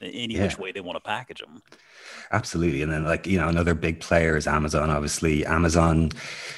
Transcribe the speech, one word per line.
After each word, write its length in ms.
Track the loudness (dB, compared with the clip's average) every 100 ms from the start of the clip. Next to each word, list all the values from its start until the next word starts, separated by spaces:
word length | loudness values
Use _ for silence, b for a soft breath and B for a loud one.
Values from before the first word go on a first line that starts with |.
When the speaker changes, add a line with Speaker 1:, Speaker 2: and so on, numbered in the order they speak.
Speaker 1:
in 100 | -14
any 240 | -10 -6 -2
Speaker 2:
Yeah. 80 |
Speaker 1:
which 140 | -2 -2
way 140 | -8
they 80 | -10
wanna 200 | -10 -10
package 420 | -6 -8 -8 -16
'em. 200 | -18 -20 _ B B B B B B
Speaker 2:
Absolutely. 480 | -4 -2 0 0 0
And 100 | -2
then, 140 | -2
like, 220 | 0 -2 2
you 120 | 2
know, 100 | 2
another 260 | 2 2
big 260 | 2 0 -4
player 380 | 2 4 4 2
is 80 | 2
Amazon, 420 | 0 2 0 2
obviously. 560 | 0 -2 0 2 2
Amazon 680 | 2 2 4 4 6 4 2 B B B B